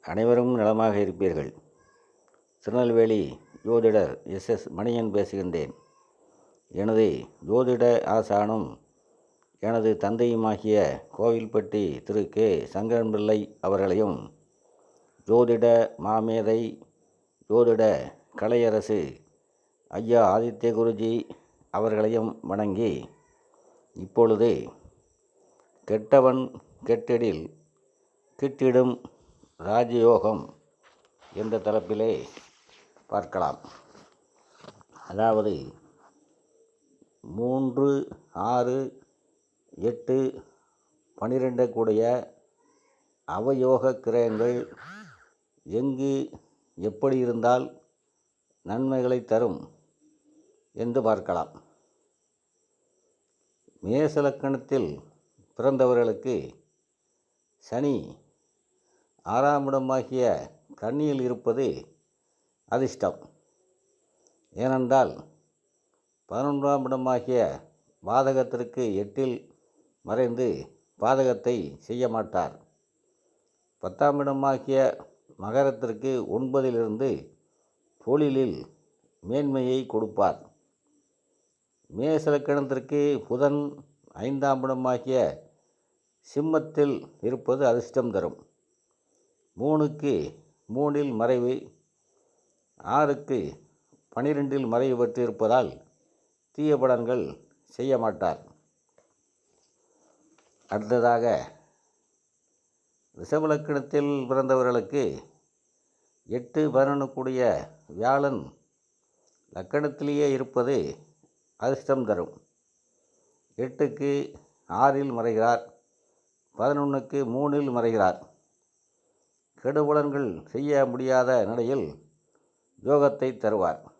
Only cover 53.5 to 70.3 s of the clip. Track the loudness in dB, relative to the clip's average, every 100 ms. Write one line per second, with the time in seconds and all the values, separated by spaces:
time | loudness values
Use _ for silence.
53.5 | _ _ _ -2 0 0 2 0 -2 -4
54.5 | -4 -2 -2 -2 -8 -18 _ _ _ _
55.5 | -2 0 4 4 4 2 0 -4 -6 -6
56.5 | -18 _ _ _ _ _ _ _ _ _
57.5 | _ -10 -4 -2 -2 -6 -18 _ _ _
58.5 | _ _ _ _ _ _ _ -4 2 2
59.5 | 2 0 -2 0 -2 -2 0 0 0 -6
60.5 | -20 _ -10 -6 -2 -2 -2 -2 -2 -2
61.5 | 0 -2 -4 -12 _ _ _ _ _ _
62.5 | _ _ -2 -2 -2 -4 -4 -18 _ _
63.5 | _ _ _ _ _ _ _ _ _ _
64.5 | -4 -2 0 2 4 4 -2 -18 _ _
65.5 | _ _ _ _ _ _ _ _ -4 -2
66.5 | 0 0 0 0 -2 0 -2 0 0 0
67.5 | -2 -16 _ _ _ -2 0 2 0 -2
68.5 | -4 -6 -4 -2 -2 -4 -4 -4 -4 -12
69.5 | _ _ _ _ _ -6 -2 0